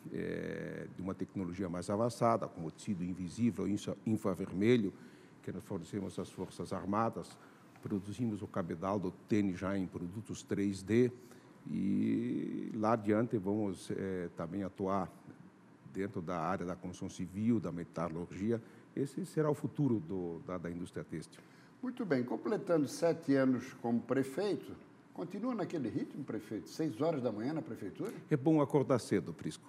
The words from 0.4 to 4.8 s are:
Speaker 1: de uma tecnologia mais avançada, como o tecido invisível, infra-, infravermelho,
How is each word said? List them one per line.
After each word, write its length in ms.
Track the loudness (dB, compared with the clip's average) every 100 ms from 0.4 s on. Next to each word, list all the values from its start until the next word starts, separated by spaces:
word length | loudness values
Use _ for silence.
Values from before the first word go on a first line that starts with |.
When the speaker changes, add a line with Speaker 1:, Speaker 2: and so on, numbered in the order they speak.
| -4 -6 -6 -8 -8 -6
Speaker 1:
de 60 |
uma 120 | -6
tecnologia 540 | -4 -4 -4 -4 -2 -2
mais 200 | -2 0
avançada, 600 | 2 2 4 4 4 0
como 180 | -6 -8
o 40 |
tecido 340 | -6 -4 -2
invisível, 640 | -2 -4 -6 2 2 2 0
infra-, 280 | 0 -2 -2
infravermelho, 880 | 0 2 2 0 -2 2 6 6